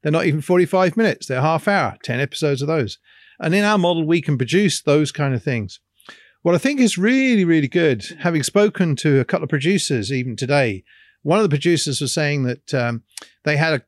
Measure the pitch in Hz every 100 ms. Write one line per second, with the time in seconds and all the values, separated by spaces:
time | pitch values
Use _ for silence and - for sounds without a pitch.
0 | 151 160 170 151 143 180 180 185 185 220
1 | 220 120 - 127 151 160 - 196 120 -
2 | - 120 135 - 151 135 143 160 104 -
3 | _ - - _ - 208 208 208 175 165
4 | 156 170 147 139 120 180 202 - - 147
5 | 147 - 139 123 - 120 101 - _ _
6 | - - _ _ 170 175 262 285 233 180
7 | 208 262 262 220 175 165 139 180 160 117
8 | - - 175 160 135 202 208 - 175 143
9 | 156 135 120 175 143 151 151 202 - 131
10 | 104 135 127 113 127 143 123 95 _ _
11 | _ _ 147 190 208 143 170 165 - 131
12 | 135 - 147 143 127 123 - 135 120 117
13 | _ - - _ 151 147 160 143